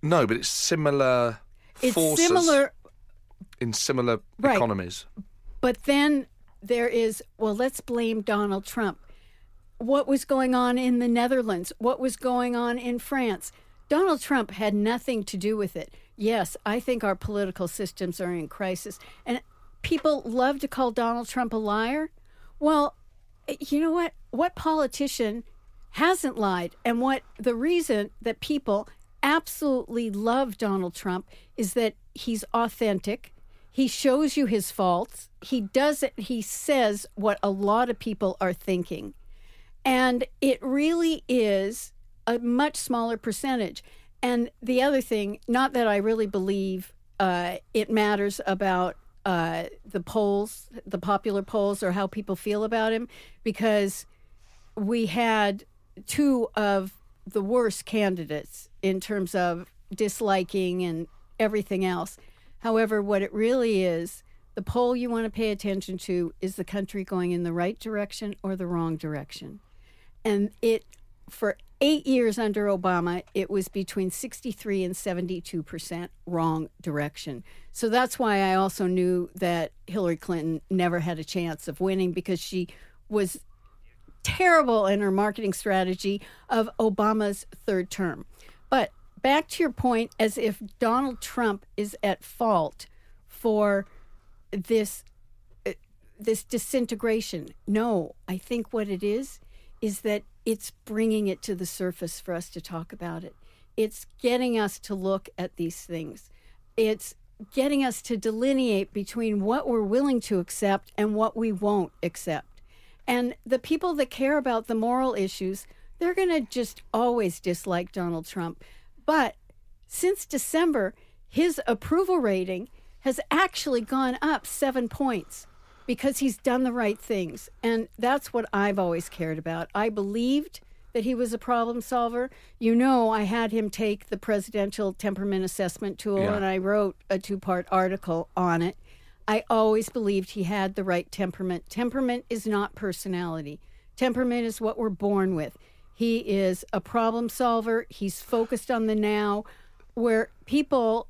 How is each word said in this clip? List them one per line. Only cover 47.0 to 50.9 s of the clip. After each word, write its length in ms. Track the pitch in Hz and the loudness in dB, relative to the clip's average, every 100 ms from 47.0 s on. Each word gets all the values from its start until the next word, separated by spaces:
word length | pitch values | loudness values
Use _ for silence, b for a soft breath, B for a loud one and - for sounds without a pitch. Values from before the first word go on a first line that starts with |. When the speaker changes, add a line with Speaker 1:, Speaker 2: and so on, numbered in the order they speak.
| - - | -20 -2
Speaker 2:
uh, 380 | 190 175 175 185 _ | 0 2 -2 -6 _
it 160 | 226 214 | -2 0
matters 500 | 220 208 208 202 196 - | 2 4 2 0 -2 -2
about, 500 | 190 196 185 180 - - - - | 0 2 2 0 -4 -18 -8 -2
uh, 400 | 180 165 165 170 - | 0 0 -2 -6 -12
the 180 | - 196 | -8 -8
polls, 680 | 170 226 208 202 214 - - 233 | -2 0 2 2 -2 -8 -16 -18
the 140 | - | -8